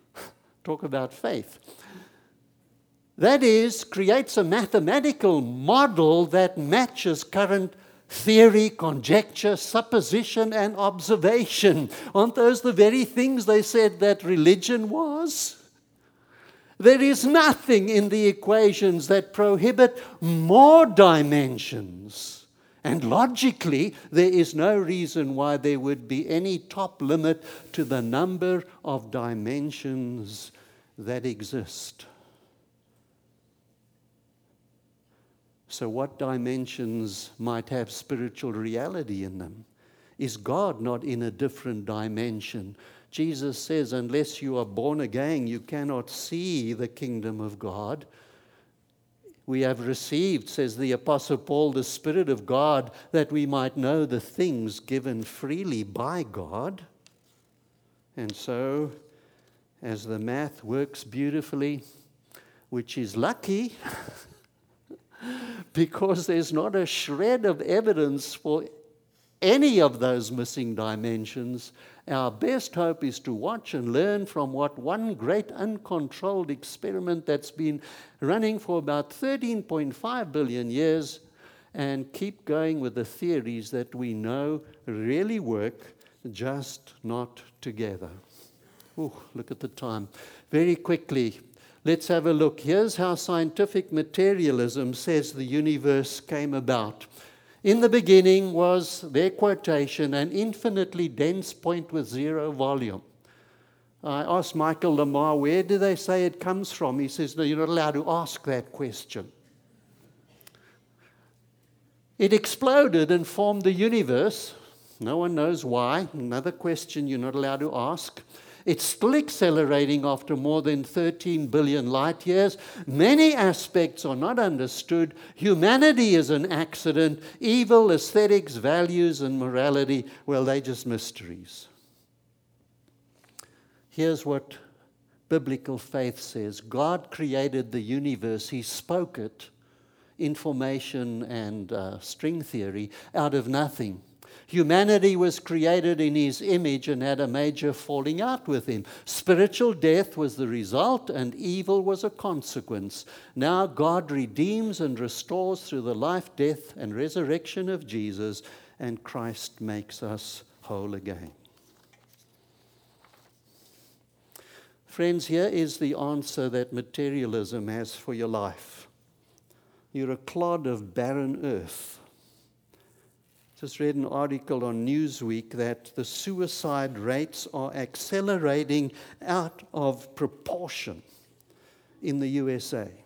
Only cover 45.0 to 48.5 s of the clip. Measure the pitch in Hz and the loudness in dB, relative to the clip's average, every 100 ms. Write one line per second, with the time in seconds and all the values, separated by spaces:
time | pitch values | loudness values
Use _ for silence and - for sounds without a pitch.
45 | 123 120 143 156 120 117 117 151 143 131 | -4 -4 -2 -2 -4 -8 -8 -8 -6 -6
46 | 120 - - 165 185 156 113 113 120 - | -8 -12 -10 -6 -4 -4 -4 -6 -8 -8
47 | 135 117 110 107 107 101 104 95 104 151 | -8 -6 -6 -8 -10 -10 -10 -8 -8 -8
48 | 143 _ _ _ _ | -12 _ _ _ _